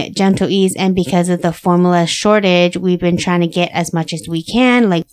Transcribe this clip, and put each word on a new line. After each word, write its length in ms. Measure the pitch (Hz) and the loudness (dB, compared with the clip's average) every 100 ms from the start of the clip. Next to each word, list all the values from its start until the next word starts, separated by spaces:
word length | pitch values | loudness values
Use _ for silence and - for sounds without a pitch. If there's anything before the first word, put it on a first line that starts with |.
| - | 0
Gentle 340 | - 190 190 170 | 0 0 0 0
Ease. 260 | 196 185 - | 0 0 0
And 180 | 190 | -2
because 360 | 185 175 180 175 | 0 0 0 0
of 100 | 175 | 0
the 100 | 175 | -2
formula 520 | - 185 175 180 175 165 | -2 0 2 4 2 0
shortage, 680 | - 208 214 190 175 175 180 | -2 0 2 2 2 2 0
we've 240 | 180 175 | -2 0
been 160 | 175 175 | 0 0
trying 240 | 185 175 | 0 0
to 60 | 170 | 0
get 240 | 175 175 | -2 -2
as 220 | - 165 | -2 -4
much 180 | 165 160 | -4 -4
as 140 | 160 165 | -8 -8
we 140 | 165 | -8
can. 480 | - 226 254 247 214 | -4 0 2 4 2
Like, 160 | 170 - | 0 -4